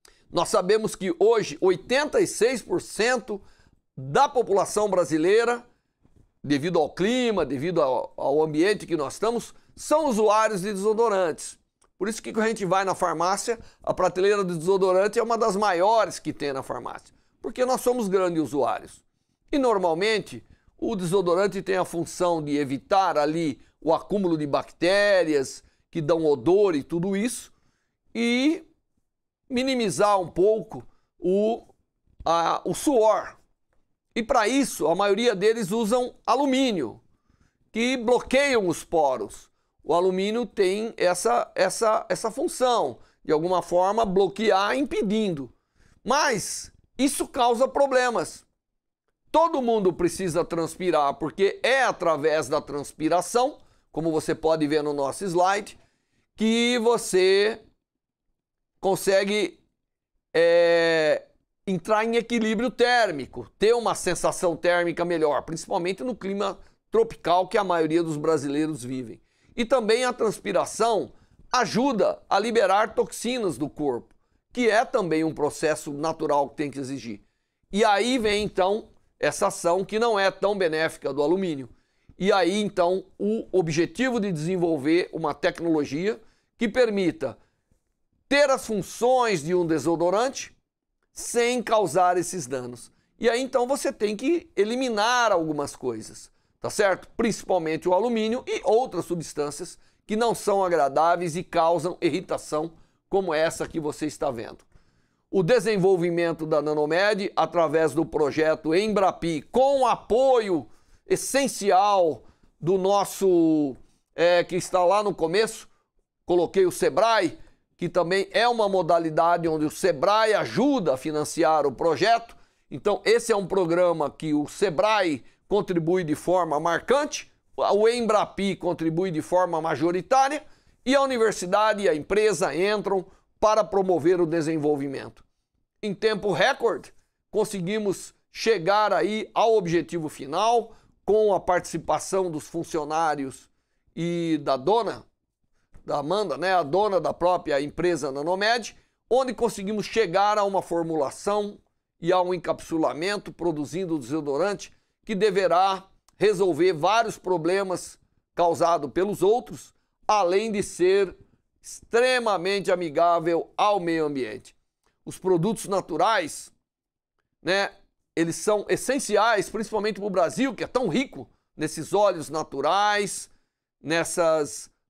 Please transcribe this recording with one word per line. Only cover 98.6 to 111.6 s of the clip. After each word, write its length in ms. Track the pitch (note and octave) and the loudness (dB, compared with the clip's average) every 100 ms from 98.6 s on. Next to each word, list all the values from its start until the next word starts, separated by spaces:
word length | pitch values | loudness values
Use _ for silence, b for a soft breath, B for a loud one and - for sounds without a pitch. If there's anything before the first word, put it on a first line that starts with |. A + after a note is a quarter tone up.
outras 420 | - A3 B3+ E3+ - | 2 2 2 -4 -6
substâncias 720 | F3 - - D3 C#3+ F#3 - _ _ - | -6 -6 -6 -8 -8 -14 -16 _ _ -6
que 100 | G#3+ | 0
não 200 | A#3 F3+ | 0 0
são 280 | G3+ G3 | 0 0
agradáveis 720 | F#3 E3+ C#3 C#3+ E3 F3 F3 E3 | 2 2 2 4 2 2 -2 -6
e 80 | |
causam 540 | - E3+ E3 F3 E3+ - | -4 0 2 2 -2 -2
irritação, 720 | E3+ F#3 - C#3+ - D3+ D#3+ - b b - | -2 -2 -4 -8 -4 -6 -6 -10 b b -4
como 240 | F#3+ F#3 | -2 0
essa 340 | D#3 D#3+ - D3+ | 0 0 -2 -8
que 120 | D#3+ | -6
você 260 | D3 - D3+ | -6 -6 -8
está 260 | - D3 | -4 -6
vendo. 280 | A#2 G#2 - _ _ _ _ _ _ _ | -6 -10 -16 _ _ _ _ _ _ _
O 120 | F#3+ | 0
desenvolvimento 1040 | E3+ B3 G3 G3+ F#3+ F#3 F3 E3+ E3+ D#3+ D#3 | 4 2 2 2 4 2 2 0 0 -2 -2
da 160 | D3+ | 0
Nanomed, 720 | D3 D3+ D3+ E3+ G#3 G3+ G3+ - | 0 0 0 2 2 0 -2 -2
através 580 | D#3+ F3 D#3 D#3+ D#3+ | -2 0 2 2 0
do 120 | C#3+ D#3 | 0 -2
projeto 720 | D3+ C#3+ C#3 D#3 D#3+ D#3 F3 | 0 0 2 0 0 0 0
Embrapi, 640 | A3 G#3 F#3 - E3+ D3+ | 2 2 0 0 -4 -6
com 460 | - A#3 C4+ C#4 A#3+ | -2 2 2 4 2
apoio 800 | F#3 - A3+ C4+ B3 G3+ D#3+ - b b b - | 0 0 2 4 4 2 -2 -4 b b b -4
essencial 1160 | - - C#4 C4+ - | -2 0 0 0 -2